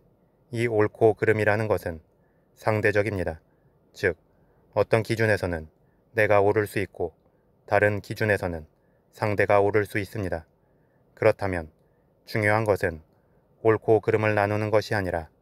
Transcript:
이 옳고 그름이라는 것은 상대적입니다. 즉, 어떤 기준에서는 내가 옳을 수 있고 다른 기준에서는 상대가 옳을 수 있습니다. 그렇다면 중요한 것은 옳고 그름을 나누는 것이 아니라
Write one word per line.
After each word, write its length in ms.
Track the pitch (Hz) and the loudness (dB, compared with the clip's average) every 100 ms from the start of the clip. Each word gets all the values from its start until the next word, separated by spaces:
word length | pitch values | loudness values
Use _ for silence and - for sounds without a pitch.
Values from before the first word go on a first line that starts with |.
| _ _ _ _ - | _ _ _ _ -12
이 160 | 120 117 | -4 -2
옳고 480 | 110 104 - 113 | 0 0 2 2
그름이라는 540 | 101 110 107 104 104 110 | 2 0 2 2 0 0
것은 320 | 95 95 80 _ _ _ _ _ _ | -2 -4 -10 _ _ _ _ _ _
상대적입니다. 840 | - 107 104 104 104 101 82 80 _ _ _ _ _ | -2 0 2 0 0 -2 -6 -8 _ _ _ _ _
즉, 240 | - 98 82 _ _ _ _ _ | -6 -4 -4 _ _ _ _ _
어떤 280 | 104 104 113 | -4 0 0
기준에서는 680 | 107 113 113 101 92 85 80 _ _ _ _ | 0 -2 0 0 -2 -6 -10 _ _ _ _
내가 280 | 110 104 104 | 0 2 4
옳을 260 | 101 104 104 | 4 2 -2
수 140 | 113 | -4
있고 340 | 95 - 85 - _ _ _ _ - | -6 -6 -10 -10 _ _ _ _ -2
다른 340 | 104 104 104 | 2 2 0
기준에서는 680 | - 110 110 98 92 82 78 _ _ _ _ | -8 -4 -2 0 -2 -8 -12 _ _ _ _
상대가 480 | - 110 101 101 104 | -6 -4 0 2 4
옳을 260 | 101 107 101 | 4 0 -2
수 120 | 110 | -4
있습니다. 460 | 98 110 92 85 - _ _ _ _ _ _ | -6 -8 -6 -6 -10 _ _ _ _ _ _
그렇다면 560 | - 107 - 98 92 80 _ _ _ _ _ | 0 2 2 -2 -6 -8 _ _ _ _ _
중요한 400 | - 117 104 107 | -10 -2 0 0
것은 380 | 110 95 95 82 - _ _ _ _ _ | 2 0 -2 -6 -14 _ _ _ _ _
옳고 380 | 113 107 - 107 | 2 2 2 0
그름을 340 | 104 107 107 | 2 0 2
나누는 360 | 104 101 107 107 | 2 0 0 0
것이 240 | 107 - | 0 0
아니라 340 | 107 92 85 78 _ | -4 -2 -6 -8 _